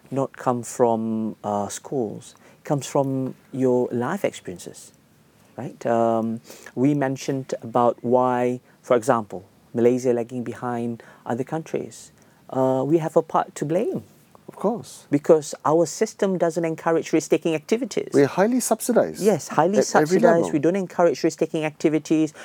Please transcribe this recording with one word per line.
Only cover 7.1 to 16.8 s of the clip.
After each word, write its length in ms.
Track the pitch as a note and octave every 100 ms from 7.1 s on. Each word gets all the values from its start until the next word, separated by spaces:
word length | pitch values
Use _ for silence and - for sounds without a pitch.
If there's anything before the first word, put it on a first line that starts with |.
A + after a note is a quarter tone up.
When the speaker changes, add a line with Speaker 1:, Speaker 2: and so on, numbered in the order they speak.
| C3+ - C3+ C3 -
Speaker 1:
about 340 | A#2 B2 A#2+ A2+
why, 580 | A#2+ B2+ B2+ B2 B2 B2 - _
for 140 | - B2
example, 480 | A2 A#2+ G#2+ F#2 F#2+ _ _
Malaysia 380 | A#2 A#2+ B2 B2+
lagging 320 | A#2+ A2+ B2+
behind 580 | A#2+ A2+ B2 A#2+ A#2+ A#2 - - -
other 180 | A#2+
countries. 680 | C3 D#3 D3+ - - - - _ _ _ -
Uh, 340 | C3 C3 C3 C3+
we 120 | E3
have 180 | D#3 E3+
a 60 |
part 320 | D#3+ F3+ - -
to 80 |
blame. 400 | D3+ E3+ D4 D#4 - _ _ _ -
Speaker 2:
Of 80 | -
course. 500 | - A#3 B2+ - -
Speaker 1:
Because 440 | C#3+ - D#3 D3 -
our 200 | - D#3+
system 540 | E3 - A3 - G3+ F3+
doesn't 260 | E3+ E3
encourage 480 | E3 D#3+